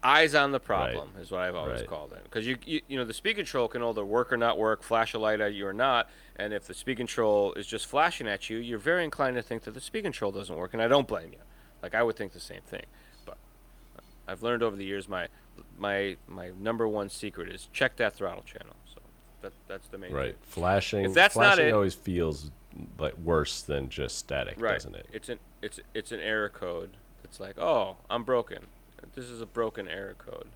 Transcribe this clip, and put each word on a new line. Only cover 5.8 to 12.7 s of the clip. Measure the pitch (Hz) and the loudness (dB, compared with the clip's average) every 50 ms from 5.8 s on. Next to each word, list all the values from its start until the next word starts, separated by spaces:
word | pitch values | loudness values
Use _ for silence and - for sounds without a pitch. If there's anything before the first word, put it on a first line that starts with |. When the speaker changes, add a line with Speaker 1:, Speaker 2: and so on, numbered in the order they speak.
| 127 135 131 120 110 - - - - - - - | 2 4 4 2 2 0 -6 -20 -20 -20 -10 -8
Speaker 1:
And | 101 104 107 | -6 -4 -4
if | 101 - - | -6 -8 -8
the | 90 | -14
speed | - - - 131 110 | -10 -4 -4 -4 -4
control | 123 117 - - 117 107 104 104 101 98 - | -4 -4 0 2 4 6 6 6 6 4 0
is | - 101 - | -4 -8 -6
just | - 107 - - | -6 -8 -8 -2
flashing | - 143 156 175 165 - 127 110 | 2 4 4 4 2 -2 -4 -4
at | 101 98 - - | -4 -4 -4 -6
you, | 110 113 | -6 -6
you're | 120 120 120 110 | -4 -4 -6 -4
very | 104 143 170 180 170 | 2 2 2 2 2
inclined | 156 - - 143 131 127 | -2 0 0 0 0 2
to | 123 | -2
think | 113 - 117 113 - | -2 -4 -6 -6 -6
that | - 110 | -8 -12
the | 127 | -12
speed | - - - 220 208 | -14 -8 -6 -4 -4
control | 190 135 - - 101 | -4 -4 -2 -4 -2
doesn't | 98 98 98 90 87 | -2 -4 -8 -8 -6
work, | 78 87 92 - | -6 -6 -6 -2
and | 113 | 2
I | 113 117 | 4 6
don't | 131 143 135 - | 6 6 6 4
blame | 110 90 82 82 - | -2 -6 -6 -8 -16
you. | - - - - - - - - - | -18 -20 -20 -20 -20 -20 -20 -18 -12
Like, | - 92 95 | -12 -4 0
I | 110 120 | 2 2
would | 117 110 | 2 2
think | - 110 95 | -2 -6 -10
the | - 90 | -10 -14
same | - - - 92 | -16 -14 -14 -16
thing. | - - | -16 -12